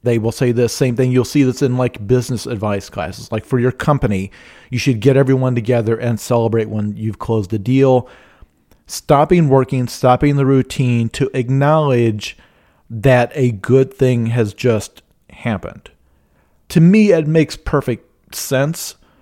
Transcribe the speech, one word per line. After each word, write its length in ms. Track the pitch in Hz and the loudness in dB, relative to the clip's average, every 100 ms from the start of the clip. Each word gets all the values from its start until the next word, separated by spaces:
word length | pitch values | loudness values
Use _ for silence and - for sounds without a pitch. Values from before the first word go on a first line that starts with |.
They 140 | 123 117 | 0 -2
will 120 | 110 | -2
say 220 | - 127 | -2 -2
the 160 | 117 120 | 0 -2
same 260 | - 131 120 | 0 -2 0
thing. 160 | 127 | 0
You'll 140 | 127 120 | 2 0
see 180 | 147 | 2
this 180 | 131 123 | 0 0
in, 140 | 139 127 | -2 0
like, 320 | 127 - 104 | -2 -4 0
business 380 | 123 120 120 - | 0 0 -8 -6
advice 440 | 117 104 101 - | -6 -4 -4 -8
classes. 400 | - 82 - - | -10 -8 -10 -8
Like, 140 | 110 | -10
for 160 | - 127 | -2 0
your 140 | 123 | 0
company, 580 | - - 143 113 98 98 - - - - | -2 -2 0 0 -4 -6 -14 -20 -20 -10
you 100 | 120 | -4
should 220 | 143 113 | -2 0
get 160 | 127 131 | 2 4
everyone 360 | 135 131 131 | 2 2 0
together 440 | 123 110 120 110 110 | -2 0 -2 0 -2
and 200 | 120 110 | -2 -4
celebrate 520 | - 120 113 113 107 | -2 0 0 0 -2
when 260 | 107 104 104 | -4 -6 -6
you've 240 | 110 104 | -8 -8
closed 320 | - 113 95 | -4 -4 -2
a 60 | 110 | -6
deal. 480 | 98 131 135 127 120 - _ _ - _ _ _ _ | 0 2 4 2 0 -18 _ _ -20 _ _ _ _
Stopping 600 | - - 143 156 175 151 | -16 0 2 4 4 4
working, 380 | 135 127 131 123 | 2 2 -4 -6
stopping 500 | - 127 123 147 143 | -2 2 2 2 2
the 80 | 135 | 2
routine 640 | 135 127 - 127 120 117 | 2 0 -2 0 0 -2
to 200 | - 143 | -2 -2
acknowledge 1040 | 135 120 135 143 156 147 123 117 107 - - _ _ _ _ _ | -2 -2 0 2 2 2 2 2 -2 -10 -16 _ _ _ _ _
that 420 | 113 135 123 120 - | -2 2 2 2 0
a 160 | 127 | -2
good 420 | 104 - 131 131 | -2 2 2 2
thing 340 | - 131 123 117 | 0 0 2 -2
has 260 | 123 104 | -2 -2
just 480 | - 123 107 - - _ _ _ | -2 -2 -2 -4 -18 _ _ _
happened. 600 | - 120 101 - - - _ _ _ _ _ _ _ _ | -10 -8 -6 -8 -18 -20 _ _ _ _ _ _ _ _
To 100 | - | 4
me, 300 | 170 214 208 | 6 6 4
it 160 | 165 156 | 4 2
makes 280 | 160 143 - | 2 0 -4
perfect 760 | - 147 131 113 _ _ _ - | -4 -2 -2 -8 _ _ _ -14
sense, 600 | - 131 143 170 - - _ _ | -4 -2 -2 -4 -12 -16 _ _